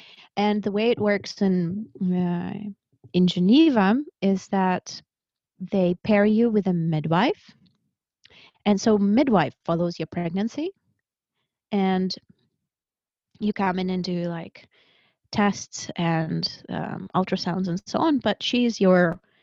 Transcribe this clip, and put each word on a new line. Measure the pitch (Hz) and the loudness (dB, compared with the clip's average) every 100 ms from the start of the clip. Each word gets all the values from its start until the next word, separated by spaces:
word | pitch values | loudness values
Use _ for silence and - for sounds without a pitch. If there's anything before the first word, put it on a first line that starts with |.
| - - - - | -20 -20 -10 -2
And | 208 208 | 0 0
the | 202 | -2
way | 202 233 | 0 0
it | 233 | 0
works | 208 202 - - | 0 -2 -4 -2
in, | 196 185 170 196 226 - | 0 2 0 -6 -10 -6
uh, | 180 180 180 175 180 - 208 - _ _ - | -2 0 -2 -4 -6 -10 -12 -14 _ _ -4
in | 180 180 | 2 2
Geneva | 180 180 269 330 233 190 247 294 - | 2 4 6 6 4 2 0 -4 -4
is | 196 190 - | -2 -2 -2
that | 196 185 180 - - - _ _ _ _ - 185 | -2 0 -2 -6 -18 -20 _ _ _ _ -16 -4
they | 196 180 180 | 0 0 0
pair | - 202 | 2 4
you | 208 214 233 | 4 4 2
with | 208 190 | 2 0
a | |
midwife. | 175 165 156 156 165 269 427 - _ _ _ _ _ _ _ _ - - _ | 0 0 -2 0 2 0 -2 -12 _ _ _ _ _ _ _ _ -20 -20 _
And | 208 196 | 0 2
so | 226 214 | 4 4
midwife | 202 220 269 196 139 - | 4 2 4 2 2 -4
follows | - 165 175 175 | -4 -2 -2 -4
your | 156 | -8
pregnancy. | 180 170 185 226 - 349 - _ _ _ _ _ _ _ _ _ | -6 -4 -4 -4 -6 -8 -10 _ _ _ _ _ _ _ _ _
And | 202 190 185 185 - _ _ _ _ _ _ _ _ _ _ _ - | -2 0 0 -2 -6 _ _ _ _ _ _ _ _ _ _ _ -6
you | 208 | -4
come | - 196 180 | -2 -2 -2
in | 185 | -2
and | 185 | -4
do, | 180 175 175 | -4 -4 -4
like, | 170 165 - - _ _ _ _ _ _ | -8 -12 -18 -20 _ _ _ _ _ _
tests | - 202 - - - - - | 0 0 -2 -8 -14 -10 -4
and, | 170 165 160 165 165 - - | -2 0 -2 -4 -6 -10 -10
um, | - - - - 180 | -8 -8 -10 -6 -4
ultrasounds | 190 190 180 175 190 | -2 -4 -4 -4 -4
and | 175 - | -6 -4
so | - | -2
on, | 320 277 | 0 0
but | 214 202 | 0 -2
she's | - 247 240 - | -2 0 0 2
your | 190 180 175 170 _ _ | 4 6 4 -2 _ _